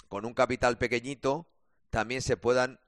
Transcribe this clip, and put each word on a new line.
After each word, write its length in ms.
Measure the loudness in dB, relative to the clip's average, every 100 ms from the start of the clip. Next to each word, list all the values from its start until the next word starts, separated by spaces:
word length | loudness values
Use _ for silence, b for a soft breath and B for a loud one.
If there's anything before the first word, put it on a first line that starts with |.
| -10
con 160 | -8
un 100 | -4
capital 440 | 0 0 2 0 2
pequeñito 720 | 0 -2 -4 -4 -2 -2 -4 _ _ _ _
también 320 | -4 -2 -2
se 140 | -2 0
puedan 420 | 2 4 2 -2